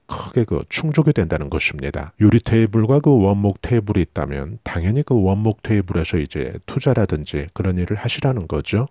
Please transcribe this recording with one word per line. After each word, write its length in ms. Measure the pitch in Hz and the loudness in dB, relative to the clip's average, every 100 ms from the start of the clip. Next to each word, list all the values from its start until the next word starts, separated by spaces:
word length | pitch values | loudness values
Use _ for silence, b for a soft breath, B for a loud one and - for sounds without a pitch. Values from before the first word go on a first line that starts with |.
| - | -12
크게 380 | - - 123 | -12 -4 -2
그 200 | 110 73 - | 0 -2 -4
충족이 460 | - 160 151 147 | -6 -2 2 2
된다는 340 | 139 82 78 71 | 2 0 -2 -4
것입니다. 640 | 80 - 78 69 - 78 - | -4 -4 -6 -8 -8 -8 2
유리 200 | 104 113 | 4 4
테이블과 600 | - 113 113 113 110 143 | 4 2 2 2 2 4
그 220 | 147 131 | 4 4
원목 380 | 98 101 101 - | 4 4 0 0
테이블이 400 | - 120 101 98 | -2 0 0 0
있다면 560 | 82 - 71 69 69 110 | -2 -4 -6 -6 -8 -10
당연히 380 | - 85 87 123 | -8 -4 0 0
그 160 | 147 123 | 2 2
원목 440 | 95 98 107 104 | 2 2 0 -2
테이블에서 560 | - 104 90 85 78 87 | 0 0 0 -2 0 -2
이제 340 | 71 78 64 - - | -2 -6 -8 -10 -6
투자라든지 800 | - 139 123 98 76 73 76 71 | -2 0 2 0 -2 -4 -6 -6
그런 240 | - 95 90 | -4 -2 0
일을 180 | 87 104 | -2 -4
하시라는 520 | 120 - 139 123 80 | -4 -2 -2 -2 -4
거죠. 380 | 76 - 101 135 | -4 -2 -2 -2